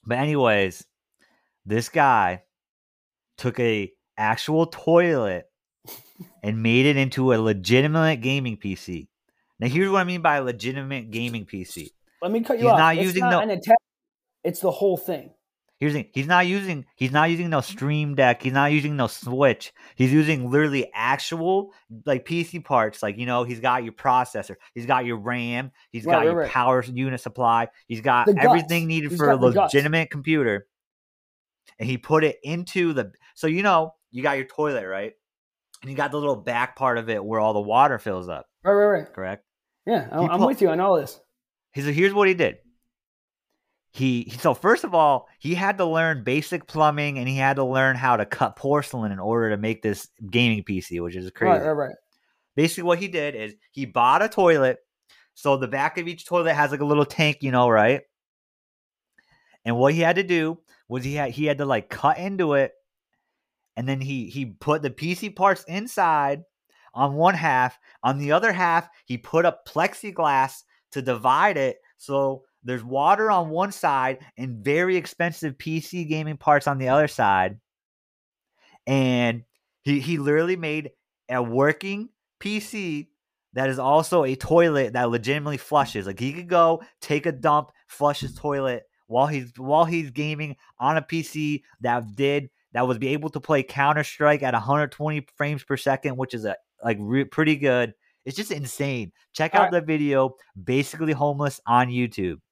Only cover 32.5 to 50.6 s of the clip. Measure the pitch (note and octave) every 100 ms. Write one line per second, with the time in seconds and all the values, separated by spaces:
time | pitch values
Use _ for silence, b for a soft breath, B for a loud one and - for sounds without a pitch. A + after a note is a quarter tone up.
32.5 | E3+ F3+ F#3+ E3+ C#3 G2+ _ b - D#3+
33.5 | E3+ G3+ E3+ D#3+ _ _ B2 C#3+ C#3 C3
34.5 | - D3+ B2+ F#2+ F#2+ G#2+ _ _ _ _
35.5 | _ _ - C3 C3+ D3 D3 D3 A#2+ F#2+
36.5 | A#2+ B2+ - C3+ A#2 A2+ G#2+ G2+ A2 G#2+
37.5 | G#2 G#2 A#2 C#3+ A#2+ A2 F#2 F2+ D2+ -
38.5 | _ - G3+ G#3 F#3 D3+ - F#2+ G#2 _
39.5 | _ _ _ - A3 A#2 D#3 E3+ F3 C4
40.5 | C#4 G3 D#3+ G3 E3+ C#3 - _ _ _
41.5 | _ _ C#3 C#3 D3 G3 G3+ G3 F3+ C3+
42.5 | - _ _ _ _ _ _ _ _ _
43.5 | _ _ _ _ - C3 A#2+ - B2 E3
44.5 | B2 F#3+ A#3 G#3 F3 D3+ C3 - b D3
45.5 | F3 G3 G3 F3 D#3+ E3 D3 G#2+ C#3+ C#3+
46.5 | F3 - D#3 D3+ D3 D3 C#3 B2 C3+ C3+
47.5 | C3+ C3 C3 C3+ B2+ C3 A#2 G#2 - A#2+
48.5 | - C#3 D3 C#3 B2+ G#2+ G2 G2+ A#2 A2+
49.5 | G#2 A2 A2 A2 G2 - _ G2+ A#2 A#2+
50.5 | A2